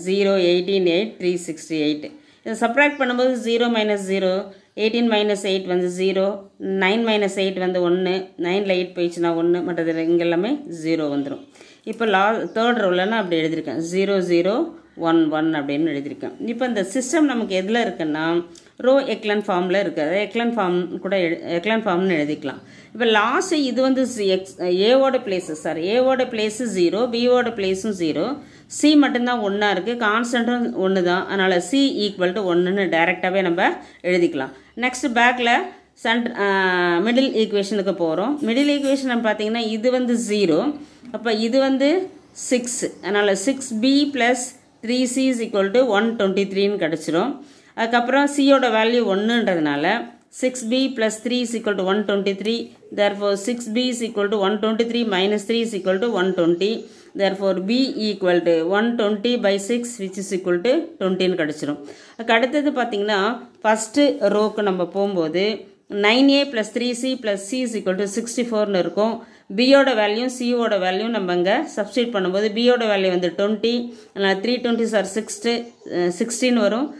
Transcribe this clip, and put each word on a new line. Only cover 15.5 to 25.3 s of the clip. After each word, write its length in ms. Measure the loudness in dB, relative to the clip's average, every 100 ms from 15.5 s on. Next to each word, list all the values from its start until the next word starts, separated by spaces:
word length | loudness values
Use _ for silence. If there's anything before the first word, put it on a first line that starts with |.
| 0
அப்படின்னு 300 | -2 -2 -2
எழுதியிருக்கேன். 400 | -2 -6 -8 -10 -8 -8
இப்போ 120 | -4 -2
இந்த 120 | -2 -2
சிஸ்டம் 360 | -4 0 2 2
நமக்கு 220 | 2 -2 -2
எதில் 240 | 0 0 0
இருக்குன்னா, 380 | -2 -4 -2 0 0 -2 -10 -20 -2 2
ரோ 80 | 4 2
எக்லன் 300 | -2 -2 -2 0
ஃபார்மில் 320 | 0 0 0
இருக்குது. 240 | 0 -2 -2
அதை 100 | 0 -2
எக்லன் 260 | -2 -2 0
ஃபார்ம் 200 | 0 0 -2 -6
கூட 100 | -2 0 0
எழு-, 140 | -2 -4 -4
எக்லன் 260 | 0 0 0
ஃபார்ம்னு 300 | 0 2 0
எழுதிக்கலாம். 420 | 0 -4 -8 -10 -14 -20 -14
இப்போ 140 | -2 2 4
லாஸ்ட்டு 420 | 4 0 0 0 0
இது 100 | 2 2
வந்து 160 | 2 0
சி-, 140 | 0 0 0
எக்ஸ், 180 | -2 -6 -2 2 4
ஏவோட 260 | 6 4 2
பிளேஸு, 300 | -2